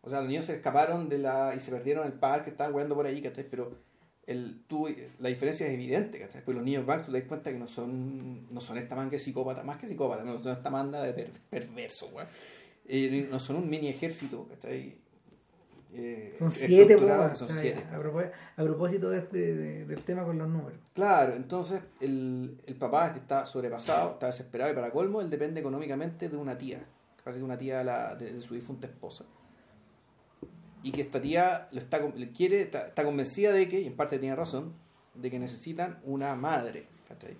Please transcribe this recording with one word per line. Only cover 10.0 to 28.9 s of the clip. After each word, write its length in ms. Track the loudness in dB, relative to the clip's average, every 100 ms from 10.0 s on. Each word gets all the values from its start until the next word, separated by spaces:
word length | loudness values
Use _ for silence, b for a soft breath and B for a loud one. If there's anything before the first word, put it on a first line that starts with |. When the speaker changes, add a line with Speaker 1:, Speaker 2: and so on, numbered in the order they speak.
| -2 -2
Speaker 1:
no 120 | -6 -6
son 100 | -4
esta 160 | -4 -2
manda 320 | -2 -2 -2
de 80 | -4
per-, 180 | -4 -8 -12 _
perverso, 600 | -8 -8 -10 -10 -10 -10
güey. 160 | -12 -14 B B B B B -4
Eh, 380 | 0 2 0 -2
no 120 | -4
son 160 | -2 -2
un 120 | -2
mini 200 | -2 -2
ejército, 580 | -2 -4 -4 -8 -10 -12
¿cachai? 480 | -14 -10 -8 -10 -16 _ _ _ -20 _ _ _ -20 -16
Eh, 420 | -10 -8 -8 -12 -2
Speaker 2:
Son 100 | 0
Speaker 1:
estructurado, 280 | 0 10 12
Speaker 2:
siete, 200 | 12 12
po, 380 | 12 6 4 2
Speaker 1:
son 120 | -4
Speaker 2:
o 20 |
sea, 100 | 0
Speaker 1:
siete. 240 | 0 -2 -6
Speaker 2:
a 60 | -6
propó-, 220 | -2 -2
a 420 | -4 -6 -16 -2
propósito 480 | 0 2 2 2 0
de 80 | 0
este, 360 | -2 0 0 0
de, 280 | -4 -6 -8
del 160 | -8
tema 200 | -4 -4
con 140 | -2 -2
los 100 | 0
números. 300 | -2 -4 -12 -12
Speaker 1:
Claro, 400 | 0 6 8 6
entonces 460 | 2 -2 -4 -2 -4 -6 -6
el, 640 | -2 -2 -2 -4 -6 -10
el 120 | -14 -6
papá 320 | 0 2 2 -2
está 280 | -2 -2
sobrepasado, 680 | 0 -6 -6 -6 0 2 2
está 140 | -2 -4
desesperado 440 | -4 -8 -2 0
y 40 | 0
para 160 | -2
colmo 280 | 0 0 0
él 100 | -2
depende 280 | -2 -2 -2
económicamente 680 | -4 -4 -4 -4 -4 -6 -6
de 80 | -6
una 200 | -6 -6
tía, 280 | -8 -10 -14 _ _ _
casi 140 | -10 -8
que 60 |
una 140 | -6 -6
tía 200 | -4 -2
de 60 |
la, 300 | 0 -2 -4
de, 180 | -6 -10
de 80 | -10
su 140 | -8
difunta 320 | -10 -8 -10
esposa. 380 | -12